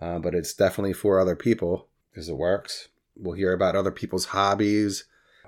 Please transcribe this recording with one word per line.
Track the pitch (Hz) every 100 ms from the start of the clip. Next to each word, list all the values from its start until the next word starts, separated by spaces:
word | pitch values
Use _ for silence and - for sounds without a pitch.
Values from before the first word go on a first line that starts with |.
uh, | 85 85
but | 85
it's | 85 80
definitely | - 95 - 98
for | 90 104 95
other | 92 82
people | 117 113 87 92 - _ _
'cause | - 82
it | 71
works. | 87 98 - - - _ _ -
We'll | 92 85
hear | 95
about | 92 95 98
other | 95
people's | - - 92 -
hobbies, | 98 101 101 104 104 104 95 - _ _ _